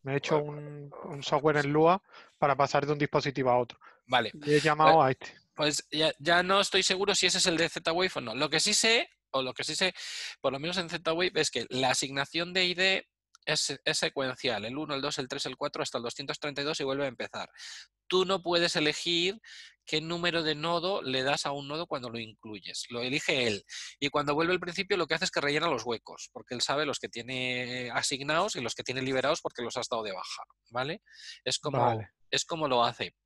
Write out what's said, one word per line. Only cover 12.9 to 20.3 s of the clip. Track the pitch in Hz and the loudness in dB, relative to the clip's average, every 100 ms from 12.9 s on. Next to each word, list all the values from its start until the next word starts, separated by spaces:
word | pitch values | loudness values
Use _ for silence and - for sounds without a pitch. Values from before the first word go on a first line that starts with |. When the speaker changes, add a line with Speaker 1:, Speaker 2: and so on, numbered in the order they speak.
| 190 - _ _ - - | 2 -4 _ _ -12 -4
Speaker 2:
es, | 151 - 135 - | -2 -2 -2 -2
es | 156 | 0
secuencial. | 165 - 131 127 131 107 110 | -2 -2 -4 -2 -2 -2 -4
El | 135 | -8
uno, | 151 139 | -6 -4
el | |
dos, | 143 147 | -4 -4
el | 131 | -6
tres, | 139 143 | -6 -6
el | 131 | -6
cuatro, | 147 - | -6 -4
hasta | 143 127 | -4 -4
el | 117 | -6
doscientos | - 143 151 | -8 -8 -6
treinta | 151 143 | -6 -4
y | 143 | -4
dos | 160 | -2
y | 139 | -2
vuelve | 135 139 | -2 -4
a | |
empezar, | 120 104 110 92 - - - - _ _ | -4 -10 -8 -12 -14 -16 -16 -20 _ _
tú | 185 185 | 0 2
no | 190 | 0
puedes | 170 175 170 170 | 0 2 2 2
elegir | 151 - 170 170 180 220 - - - _ - | 0 0 -2 0 0 -4 -16 -20 -20 _ -4
qué | 156 | -4
número | 160 175 170 | -2 -2 0